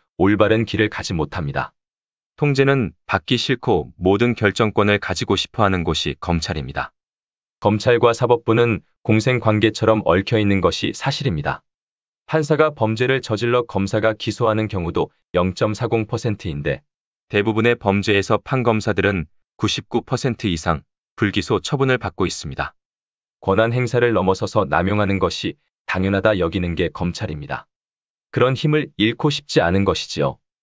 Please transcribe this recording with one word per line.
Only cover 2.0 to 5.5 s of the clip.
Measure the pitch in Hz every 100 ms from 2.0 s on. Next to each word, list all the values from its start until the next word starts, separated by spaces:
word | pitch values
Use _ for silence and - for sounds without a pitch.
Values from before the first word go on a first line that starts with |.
| _ _ _ -
통제는 | 147 135 135 139 98 - -
받기 | 98 - 120
싫고 | - 127 - 92 - -
모든 | 90 101 120
결정권을 | 110 104 - 110 107 104 104
가지고 | - 92 - 98
싶어하는 | -